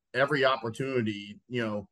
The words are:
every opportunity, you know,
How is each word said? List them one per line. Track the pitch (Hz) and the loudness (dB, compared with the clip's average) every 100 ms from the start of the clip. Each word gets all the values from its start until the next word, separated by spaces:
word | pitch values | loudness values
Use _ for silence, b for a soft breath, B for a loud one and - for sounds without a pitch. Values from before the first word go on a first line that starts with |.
| _ 123 | _ 0
every | 139 147 | 2 4
opportunity, | 131 131 113 107 135 127 107 101 101 101 - | 4 2 -2 -4 -2 0 0 -2 -8 -16 -8
you | 123 | -4
know, | 110 104 98 | -2 -4 -8